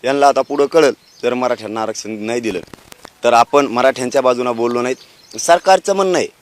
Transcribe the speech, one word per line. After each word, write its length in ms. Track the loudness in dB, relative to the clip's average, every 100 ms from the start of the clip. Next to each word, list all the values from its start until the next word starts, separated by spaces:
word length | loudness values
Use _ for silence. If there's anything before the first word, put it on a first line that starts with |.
यांना 240 | -2 2 2
आता 140 | 2
पुढं 240 | -2 -2
कळलं 260 | 2 4 2 0 _ _
जर 100 | -6
मराठ्यांना 480 | -2 -4 -4 -8 -6
आरक्षण 300 | -6 -8 -12
नाही 280 | -10 -6 -6
दिलं 200 | -6 -8 -12 -20 _ -20 -20 _
तर 100 | 2
आपण 320 | 4 4 2
मराठ्यांच्या 560 | 2 2 0 0 -2 0
बाजूनं 340 | 0 0 -4
बोललो 260 | -2 -2 -2
नाहीत. 140 | -4 -6 _ _ _ -8
सरकारचं 560 | 0 2 4 0 0
म्हणणं 240 | -2 0 -2
आहे 100 | -4 _